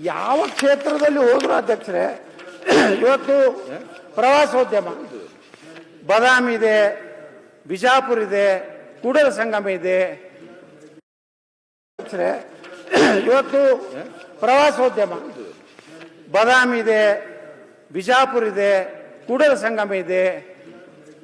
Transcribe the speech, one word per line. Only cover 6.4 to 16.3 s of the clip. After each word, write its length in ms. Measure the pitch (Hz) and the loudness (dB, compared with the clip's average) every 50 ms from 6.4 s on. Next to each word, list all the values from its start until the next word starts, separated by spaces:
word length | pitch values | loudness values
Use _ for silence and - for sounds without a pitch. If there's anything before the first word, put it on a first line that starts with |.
| 247 240 233 | 2 0 -2
ಇದೆ, 500 | 220 220 220 214 214 208 202 208 - - - - - - - - - - - _ _ _ | 0 0 2 4 4 2 2 0 -4 -12 -18 -20 -20 -20 -20 -20 -20 -20 -20 _ _ _
ಬಿಜಾಪುರ 520 | - 180 185 196 254 254 269 247 233 240 226 | -12 -8 -2 0 2 2 2 2 0 -2 -2
ಇದೆ, 560 | 214 190 196 202 202 196 190 185 - - - - - - - - - | -2 -2 -2 0 2 2 0 0 -4 -10 -16 -20 -20 -20 -20 -8 -6
ಕೂಡಲ 260 | 240 262 302 294 269 | 0 2 2 2 2
ಸಂಗಮ 400 | 202 208 226 226 214 208 202 196 | 0 -2 -4 -4 -4 -4 -4 -4
ಇದೆ. 440 | 190 180 160 185 185 185 185 180 156 | -6 -4 -4 -2 0 0 -2 -2 -6
ಅಧ್ಯಕ್ಷರೇ, 2500 | - - - - - - - - - - - - - - - - 160 _ _ _ _ _ _ _ _ _ _ _ _ _ _ _ _ _ _ _ - 202 - - 185 175 - - - - - - - - - - - - - 370 - 302 262 220 196 226 | -12 -18 -20 -20 -20 -20 -20 -20 -20 -20 -20 -20 -20 -20 -20 -20 -20 _ _ _ _ _ _ _ _ _ _ _ _ _ _ _ _ _ _ _ -18 -16 -12 -6 -4 -4 -4 -4 -6 -10 -16 -20 -20 -20 -20 -20 -20 -10 -2 2 4 4 4 2 2 2
ಇವತ್ತು 680 | - 247 269 262 - 269 277 277 269 254 254 - - - 135 165 262 - - - - - - | 2 2 2 2 0 0 2 4 4 2 0 -2 -10 -14 -14 -14 -14 -16 -20 -20 -20 -10 -4
ಪ್ರವಾಸೋದ್ಯಮ, 720 | 214 226 262 277 294 302 - 240 254 254 - 214 202 180 175 - 302 302 226 127 107 87 - - - - _ - - - - - - - - - - - | 0 2 4 4 4 4 2 2 0 0 0 0 -2 -2 -4 -10 -12 -14 -16 -16 -18 -18 -20 -20 -20 -20 _ -20 -20 -20 -20 -20 -20 -20 -20 -20 -16 -2